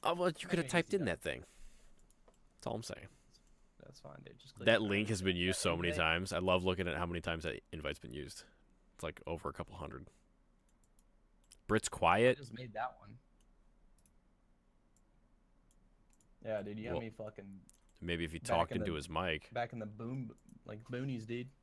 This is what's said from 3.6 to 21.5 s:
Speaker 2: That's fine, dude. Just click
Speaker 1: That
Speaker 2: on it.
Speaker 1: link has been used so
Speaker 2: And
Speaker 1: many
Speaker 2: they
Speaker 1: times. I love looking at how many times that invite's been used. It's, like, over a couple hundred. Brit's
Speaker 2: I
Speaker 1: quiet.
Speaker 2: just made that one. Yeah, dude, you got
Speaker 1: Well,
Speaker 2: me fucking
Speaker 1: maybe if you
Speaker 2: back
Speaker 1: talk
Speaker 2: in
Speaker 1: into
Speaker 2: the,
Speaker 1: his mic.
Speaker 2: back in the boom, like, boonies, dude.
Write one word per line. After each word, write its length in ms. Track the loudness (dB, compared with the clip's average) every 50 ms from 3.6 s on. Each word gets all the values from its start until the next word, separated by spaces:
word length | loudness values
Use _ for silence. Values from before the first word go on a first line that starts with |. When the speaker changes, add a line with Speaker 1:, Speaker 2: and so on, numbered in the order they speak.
| -20 -20 _ _ -20
Speaker 2:
That's 140 | -20 -20 -18
fine, 200 | -16 -16 -16 -16 -16
dude. 140 | -18 -20 -20
Just 160 | -20 -20 -16
click 120 | -2 4
Speaker 1:
That 120 | 6 6 6
Speaker 2:
on 60 | 6
it. 20 | 4
Speaker 1:
link 200 | 2 2 2 2
has 120 | 0 2
been 160 | 4 2 2
used 220 | 4 4 2 2 4
so 140 | 4 2 2
Speaker 2:
And 100 | 4 2
Speaker 1:
many 80 | 2 2
Speaker 2:
they 60 | 4
Speaker 1:
times. 340 | 4 4 4 2 2 0 -2
I 60 | 0
love 260 | 4 4 4 6 6
looking 220 | 2 2 2 0
at 100 | 0 0
how 100 | 0 -2
many 140 | -2 -2 -2
times 220 | -2 -2 -2 -2 -2
that 180 | -4 -6 -6 -8 _ -10
invite's 260 | -6 -4 -4 -4 -4
been 140 | -8 -10 -10
used. 300 | -8 -10 -10 -12 -14 -16 -18 _ _ _ _ _ _ _ _ _
It's, 80 | _ -6
like, 180 | -6 -6 -6 -6
over 220 | -4 -4 -4 -4 -6
a 40 | -6
couple 220 | -6 -10 -10 -10
hundred. 300 | -10 -10 -10 -10 -10 -14 -14 -20 _ _ _ _ _ _ _ _ _ _ _ _ _ _ _ _ _ _ _ _ _ _ _ _ _ _ _ -20 -20 _
Brit's 220 | _ 4 4 4 2 -2
Speaker 2:
I 40 |
Speaker 1:
quiet. 420 | 4 6 8 8 10 8 6 6 4
Speaker 2:
just 160 | -2 -12 -10
made 180 | -10 -10 -8 -6
that 200 | -6 -6 -6 -6 -12
one. 160 | -18 -20 -20 -20 _ _ _ _ -20 _ -20 _ _ -20 _ _ _ -20 -20 -20 _ _ _ -20 _ _ _ _ _ _ _ _ _ _ _ _ _ _ _ _ _ _ _ _ _ _ _ _ _ _ _ _ _ _ _ -20 _ _ _ _ _ _ _ _ _ _ -20 _ -6
Yeah, 180 | -2 -2 -2 -2
dude, 160 | -4 -6 -6
you 60 | -4
got 80 | -4 -4
Speaker 1:
Well, 80 | -4 -4
Speaker 2:
me 80 | -6
fucking 340 | -8 -8 -10 -10 -10 -12 -14 -14 -16 -16 -18 -20 -20 -20 _ _ _ _
Speaker 1:
maybe 240 | -2 -2 0 0 0
if 80 | -2 -4
you 80 | -6
Speaker 2:
back 80 | -2 2
Speaker 1:
talk 220 | 4 4 4 2
Speaker 2:
in 80 | 0 -2
Speaker 1:
into 140 | -2 0 -2
Speaker 2:
the, 40 |
Speaker 1:
his 120 | -2 -4 -2
mic. 380 | -2 -2 0 2 0 -2 -2 -6 -4
Speaker 2:
back 200 | -4 -4 -4 -4
in 60 | -8
the 80 | -8
boom, 440 | -8 -8 -8 -8 -6 -4 -6 -6 -8 -10 -16 _ -20 -20 -18 -14
like, 140 | -12 -12 -12 -10 -8
boonies, 360 | -6 -4 -2 -2 -4 -4 -4
dude. 220 | -4 -4 -6 -6 -8